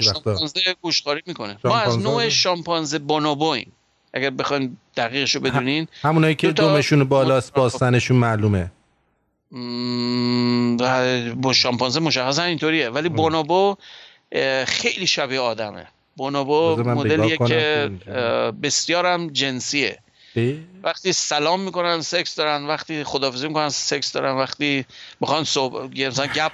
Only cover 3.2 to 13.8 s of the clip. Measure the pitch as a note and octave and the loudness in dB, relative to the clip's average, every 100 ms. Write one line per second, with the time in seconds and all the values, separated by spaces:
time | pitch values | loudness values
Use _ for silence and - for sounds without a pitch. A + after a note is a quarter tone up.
3.2 | D3+ C#3+ D#3+ B2 - _ _ _ _ B2+ | 0 0 0 -2 -6 _ _ _ _ -4
4.2 | C3+ C3 C#3 C#3+ B2+ - _ - A#2 C3+ | -4 -2 -2 -2 -2 -6 _ -4 -2 -2
5.2 | C3 C#3+ C3+ B2+ B2+ D3+ D#3+ - D3 D#3+ | -2 0 0 0 0 -2 -4 -2 2 4
6.2 | D#3 D3 E3+ D#3 D3+ D3 - D3 C3+ C#3 | 4 2 0 4 4 4 4 4 4 4
7.2 | C3 C3 - C3+ B2 B2 B2+ A#2+ - B2+ | 4 2 2 2 2 2 4 4 4 4
8.2 | A#2 A2 G#2 G2 E2+ - _ _ _ _ | 4 2 2 2 0 -8 _ _ _ _
9.2 | _ _ _ C3 A#2+ A#2+ B2 B2 A#2+ B2 | _ _ _ -12 -8 -6 -4 -2 -2 0
10.2 | A#2+ B2 A#2+ A#2+ A#2+ A#2+ B2+ B2+ B2+ B2+ | 0 2 2 2 2 2 2 2 2 0
11.2 | A#2+ A#2+ C3 A#2+ B2+ A#2+ B2+ C#3+ D#3+ C3 | -2 -2 0 2 0 0 0 0 0 0
12.2 | B2+ C#3+ F3 D3+ D#3 D#3+ A#2+ C3 E3+ D#3 | 0 0 0 0 0 0 0 -2 0 0
13.2 | D#3+ D#3+ D3+ F3+ G3+ G3 | 2 0 2 2 2 0